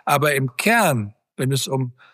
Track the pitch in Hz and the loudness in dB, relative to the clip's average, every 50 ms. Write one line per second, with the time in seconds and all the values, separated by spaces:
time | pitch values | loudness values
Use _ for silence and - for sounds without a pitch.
0 | _ - 143 143 139 151 147 135 135 131 - - - 202 226 233 214 170 143 120 | _ 0 0 2 2 2 0 0 -2 -4 -4 -2 0 2 4 4 4 2 2 0
1 | 104 104 107 _ _ _ _ - 135 127 139 131 - - 135 131 131 123 123 _ | -2 -6 -10 _ _ _ _ -6 -4 -2 -2 -2 -4 -4 -4 -4 -4 -4 -8 _
2 | - - | -20 -20